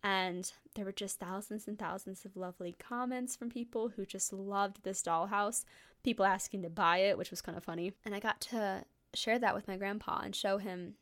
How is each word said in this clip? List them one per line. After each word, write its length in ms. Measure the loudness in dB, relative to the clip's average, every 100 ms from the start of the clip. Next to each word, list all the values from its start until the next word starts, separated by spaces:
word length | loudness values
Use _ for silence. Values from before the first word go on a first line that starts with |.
And 480 | 4 4 2 0 -4 -8 -12
there 100 | -6
were 80 | -6
just 260 | -4 -4 -4
thousands 480 | -4 -6 -4 -6 -6
and 120 | -4
thousands 460 | -4 -4 -6 -10
of 120 | -12 -6
lovely 360 | -6 -4 -8 -8
comments 560 | -6 -2 -2 -2 -4
from 160 | -4 -6
people 380 | -6 -4 0 -2
who 160 | -2 -6
just 260 | -2 -4
loved 500 | -2 -2 2 2 0
this 200 | -6 -2
dollhouse, 640 | 2 2 4 2 2 0 -4 -12 -20 _
people 200 | 0 6
asking 380 | 6 6 0 -4
to 80 | -6
buy 280 | 4 6 8
it, 200 | 6 4
which 120 | 0
was 120 | -6
kind 160 | -8 -8
of 60 |
funny. 280 | -6 -4 -4 -6
And 100 | -8
I 60 | -4
got 200 | -2 -2
to 420 | -2 -2 0 -2 -8 _ _
share 260 | -4 2 4
that 140 | 4
with 120 | 2 -2
my 100 | -4
grandpa 440 | -2 -4 -2 -2
and 160 | -2 -2
show 220 | 2 2
him 360 | 0 -6 -8 -12